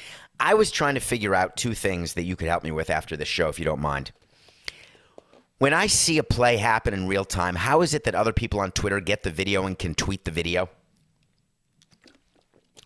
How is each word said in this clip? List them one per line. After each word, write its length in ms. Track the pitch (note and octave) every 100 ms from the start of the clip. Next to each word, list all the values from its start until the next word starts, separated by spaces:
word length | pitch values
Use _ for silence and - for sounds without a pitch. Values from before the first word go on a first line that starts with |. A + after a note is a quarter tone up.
| - - - -
I 140 | D3+
was 180 | G#3+ G#3+
trying 240 | - D3 C3
to 60 |
figure 320 | - A#2+ G#2
out 240 | F#2+ F#2 -
two 160 | A#2+
things 400 | A2 G2+ F2 E2+
that 100 | -
you 120 | F2 F2+
could 120 | E2
help 160 | E2+
me 80 | D#2+
with 180 | D#2 D#2
after 280 | D#2 - D#2
this 100 | D2+
show, 220 | - D#2+
if 100 | D2
you 60 | D#2
don't 160 | D2
mind. 300 | D2 C#2 C2+ - _ _ _ _ - - - - _ - - - _ -
When 140 | -
I 140 | E3 G#3
see 320 | - - D#3
a 40 |
play 340 | - - A#2+ A#2
happen 360 | A#2 A2+ -
in 140 | G2 F#2
real 180 | G2 G2
time, 300 | F#2 F2+ F2
how 260 | G#2+ D3+
is 140 | E3 D3
it 80 |
that 100 | -
other 200 | F2+ A2
people 260 | - A#2 G2+
on 120 | F#2+
Twitter 280 | - G#2 G2
get 240 | F2 G2+
the 80 | G2
video 340 | D#2+ F#2+ G2 F#2+
and 120 | F#2
can 180 | F2 D#2
tweet 280 | - G2 F2+
the 60 |
video? 380 | D#2+ E2+ F2 F#2 - _ _ _ _ _ _ _ _ _ _ _ _ _ _ _ _ _ _ _ -